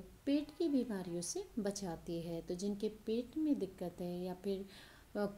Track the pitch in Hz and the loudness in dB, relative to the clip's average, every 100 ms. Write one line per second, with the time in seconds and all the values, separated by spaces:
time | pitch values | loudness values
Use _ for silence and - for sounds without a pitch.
0 | - - - 285 302 - 339 277 247 196 | -6 -4 2 2 2 0 4 4 4 0
1 | 180 175 175 359 403 - 202 202 196 165 | -2 -2 -2 -4 -4 -2 0 0 -2 -4
2 | - 170 165 165 160 180 202 202 214 214 | -2 -2 -2 -2 -2 0 0 0 0 0
3 | - 226 247 311 311 277 190 - 180 175 | 0 0 0 2 4 4 2 -2 -4 -2
4 | 180 175 180 180 202 196 196 - - - | -2 -2 -2 -2 0 0 -2 -12 -18 -20
5 | - 311 311 | -6 0 0